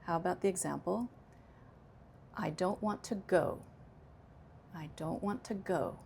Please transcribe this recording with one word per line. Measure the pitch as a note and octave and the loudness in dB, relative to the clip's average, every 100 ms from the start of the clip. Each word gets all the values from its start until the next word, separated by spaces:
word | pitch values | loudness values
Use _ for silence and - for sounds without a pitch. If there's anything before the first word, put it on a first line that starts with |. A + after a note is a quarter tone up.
How | - E3 | 0 2
about | F3+ F3+ | 2 2
the | G3+ | 2
example, | F3+ D#3+ C#3+ - G3 A#3+ - - - - - - - - - - - - - | 2 0 -2 0 0 0 -6 -20 -20 -20 -20 -20 -20 -20 -20 -20 -20 -16 -4
I | F3+ | -2
don't | D#3 F3+ G#3 | 2 0 2
want | G#3 G#3 | 0 -2
to | - | -2
go. | G#3+ - F3+ C3+ E2+ - - - - - - - - - - - | -6 4 6 6 0 -8 -18 -20 -20 -20 -20 -20 -20 -20 -20 -14
I | E3 D3+ - | -10 -10 -6
don't | D#3+ F3 | -4 -2
want | G3 G3+ | -2 -2
to | - | -4
go. | G#3 G3 F3 F#2 - | -6 2 2 2 -4